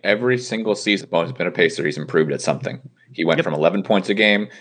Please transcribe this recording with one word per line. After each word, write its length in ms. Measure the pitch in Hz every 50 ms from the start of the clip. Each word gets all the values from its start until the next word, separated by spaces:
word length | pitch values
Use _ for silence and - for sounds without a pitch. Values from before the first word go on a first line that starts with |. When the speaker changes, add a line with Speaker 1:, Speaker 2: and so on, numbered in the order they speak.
| -
Speaker 1:
every 340 | 98 104 107 120 127 127 123
single 360 | 123 - 113 113 110 110 101
season 320 | - - 107 104 92 - -
Sabonis 140 | - 85 85
has 80 | 85
been 140 | - - 87 87
a 20 |
Pacer. 340 | - - 85 80 - - 80
He's 140 | 78 71 76
improved 320 | 76 71 - 80 78 73
at 80 | 69 -
something. 400 | - - 73 69 67 - - - - - _ _ _ -
He 120 | - - 82
went 140 | 82 82 80
Speaker 2:
Yep. 60 | -
Speaker 1:
from 100 | 85 76
eleven 280 | 73 78 85 90 101
points 260 | 95 - 107 98 95 -
a 60 | 104
game 340 | 104 107 107 104 104 107 - - -